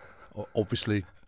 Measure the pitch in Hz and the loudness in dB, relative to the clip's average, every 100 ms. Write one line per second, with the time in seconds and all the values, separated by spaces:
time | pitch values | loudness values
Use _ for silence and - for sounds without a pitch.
0 | - - - - - - 101 117 - 104 | -20 -20 -14 -12 -2 0 2 0 2 2
1 | - - | 0 -16